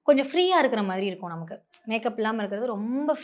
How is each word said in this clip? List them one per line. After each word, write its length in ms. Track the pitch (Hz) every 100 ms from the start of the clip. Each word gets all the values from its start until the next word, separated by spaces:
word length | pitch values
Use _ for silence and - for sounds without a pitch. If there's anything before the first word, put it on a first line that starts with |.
கொஞ்சம் 240 | - 277 269
ஃப்ரீயா 320 | 330 370 359
இருக்கிற 240 | 269 220
மாதிரி 220 | 196 185 196
இருக்கும் 240 | 180 175
நமக்கு. 320 | 165 165 - _ _ -
மேக்கப் 300 | 220 233 226
இல்லாம 220 | 214 226
இருக்கிறது 300 | 202 202 247
ரொம்ப 500 | 202 220 262 302 294